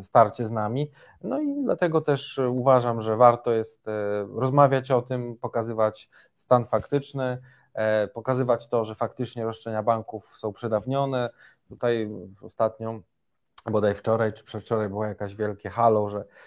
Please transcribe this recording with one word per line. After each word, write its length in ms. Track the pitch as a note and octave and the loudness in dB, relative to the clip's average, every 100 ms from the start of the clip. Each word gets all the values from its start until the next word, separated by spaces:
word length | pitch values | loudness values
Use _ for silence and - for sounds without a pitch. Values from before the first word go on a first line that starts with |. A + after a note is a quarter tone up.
starcie 460 | F#2+ C3 G#2+ - A2+ | 2 6 6 4 -6
z 40 | |
nami. 400 | A2+ G#2 B2 D3 - - _ | -2 -2 -2 -6 -8 -20 _
No 160 | G#3 C4+ | -6 -4
i 240 | D4+ C#4 | -4 -4
dlatego 380 | B3 F3+ F3 D#3+ | -2 0 0 0
też 380 | D3+ C#3 - - B2+ | 0 -2 -2 -4 -2
uważam, 520 | B2+ B2+ B2+ A#2+ A#2 | 0 4 4 4 -2
że 160 | A2 A2 | 0 6
warto 340 | B2 A#2 - | 6 6 2
jest, 360 | A2+ A2 - G#2+ | 0 -2 -8 -8
e, 40 | G#2+ G2+ G#2 G2+ G#2 | -4 -4 -4 -4 -4
rozmawiać 560 | C3 C#3+ C#3 C3 C3 | 0 6 6 4 0
o 100 | B2 | 0
tym, 360 | A#2+ B2+ A#2+ A2+ | 0 -6 -6 -8
pokazywać 720 | A#2+ A#2+ A2+ A2 A2 - - _ _ - | -6 -4 -4 0 0 -2 -16 _ _ -8
stan 300 | - B2 A#2 | 2 2 2
faktyczny, 720 | A2 - C#3+ C#3 C#3 B2+ B2+ - _ _ | -2 0 -4 -4 -6 -4 -6 -10 _ _
e, 340 | - A2 G#2+ G2+ | -4 0 0 -2
pokazywać 600 | A#2 A#2+ B2+ B2 A#2 - | -4 -2 0 2 0 0
to, 180 | A#2+ A2 | -2 -2
że 100 | G#2+ | -4
faktycznie 500 | A2+ - A#2+ B2 A2+ | -6 -6 -8 -6 -6
roszczenia 380 | A2 A#2 A2 | -6 -8 -4
banków 540 | G#2+ A2+ - G#2+ - - | 0 0 -2 -12 -14 -10
są 160 | G#2+ | -10
przedawnione. 760 | G2+ A#2 G#2+ A#2+ C#3 C#3 C3 A#2+ - - _ - | -6 -2 -2 -2 -2 0 -2 -4 -6 -20 _ -20
Tutaj 400 | - A#2+ A#2 G#2+ G#2 F#2+ G2 | -6 -2 -2 -4 -8 -14 -18
ostatnio, 600 | G2+ - A2+ - A2+ A2 - _ _ _ _ - - | -12 -2 -2 -2 -8 -10 -14 _ _ _ _ -14 -4
bodaj 220 | G#2+ G#2 | 0 2
wczoraj 400 | G2+ - A2 A2 | 0 0 0 0
czy 100 | G#2 | -4
przedwczoraj 460 | - G#2+ - A2+ G#2 | -12 -12 -4 -2 -2
było 160 | G2+ G#2+ | -4 -6
jakaś 300 | G2+ G2+ G#2 | -6 -10 -6
wielkie 340 | G#2+ G2 G2+ | -6 -6 -8
halo, 400 | A2+ A#2 G#2+ G#2 | 2 4 4 0
że 160 | G2+ G2 _ | -4 -10 _